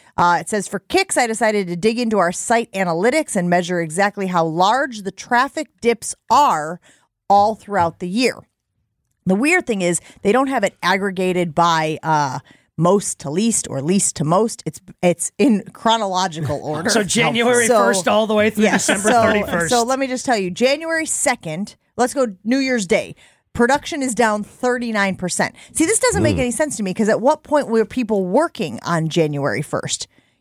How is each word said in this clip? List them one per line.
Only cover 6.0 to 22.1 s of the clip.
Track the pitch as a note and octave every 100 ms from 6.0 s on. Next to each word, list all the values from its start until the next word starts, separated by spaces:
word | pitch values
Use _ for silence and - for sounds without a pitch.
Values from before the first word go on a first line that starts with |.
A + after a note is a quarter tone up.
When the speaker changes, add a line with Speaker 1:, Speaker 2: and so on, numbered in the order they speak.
| - - -
Speaker 1:
are | B3 C#4+ E3 D3+ F3 _ _ _ _ -
all | G3+ G#3
throughout | G#3+ - G3+ E3+ -
the | F3+
year." | G#3 B3 - - _ _ _ _ _ _ _ -
The |
weird | F#3+ C#4+ F4+ -
thing | G3+
is | F3 E3+ - -
they | G3
don't | A#3+ C4+
have | C4
it | G3+ -
aggregated | F3 F#3+ G3 F#3 F#3 F3+ F3
by, | D3 E3+ E3 D#3 D#3
uh, | D#3+ D#3 C#3+ B2+ - _ _ -
most | F3 G3+ - -
to | C#3+
least | D#3+ A3+ - -
or | C3+
least | C#3+ G3 - -
to |
most. | D3+ F3+ A3+ -
It's, | - - - -
it's | F3+ E3+ - -
in | B3 G#3 -
chronological | - A3+ A3+ G3+ F#3 F#3+ D#3 D3+ C#3+
Speaker 2:
<laughs> |
Speaker 1:
order. | C#3 D3+ F#3
Speaker 2:
So | G#3+
January | F#3+ A3+ A#3+ A3+ A#3+ A#3+ A3+
Speaker 1:
So, | A3+
Speaker 2:
first | G3 G3 F3+
all | G#3 A3
the |
way | G#3+ G#3+
through | G#3+
Speaker 1:
yeah, | G#3 G#3
Speaker 2:
December | - G#3 G#3
Speaker 1:
so, | A#3+
Speaker 2:
thirty-first. | A3 G#3+ F#3+ F3 E3
Speaker 1:
so | A#3+
let | A#3 C4
me | C4+
just | B3+
tell | - A3+
you, | F#3
January | F#3 B3 D4 E4 D#4+
second, | D#4+ - C#4+ A#3+ E3 D#3 G#3 - _ -
let's | B3